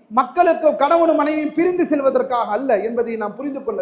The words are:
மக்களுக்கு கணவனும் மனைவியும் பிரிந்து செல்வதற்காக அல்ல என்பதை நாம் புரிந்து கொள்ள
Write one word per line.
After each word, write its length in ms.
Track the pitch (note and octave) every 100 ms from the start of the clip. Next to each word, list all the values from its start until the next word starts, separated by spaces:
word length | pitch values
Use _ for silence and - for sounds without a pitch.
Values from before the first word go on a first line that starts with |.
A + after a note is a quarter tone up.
| _ A3
மக்களுக்கு 520 | B3+ F4 F4 E4 D#4 D4+
கணவனும் 380 | C#4 E4+ E4 D4+
மனைவியும் 340 | D4 D#4 D4+ -
பிரிந்து 260 | F4+ F4+ E4
செல்வதற்காக 640 | D4 C4+ B3+ - A#3+ G#3 G#3+
அல்ல 200 | C4+ G#3 A3
என்பதை 260 | A#3 A3+ A3
நாம் 140 | G#3 A3+
புரிந்து 240 | C#4+ C4+
கொள்ள 180 | A3+ G3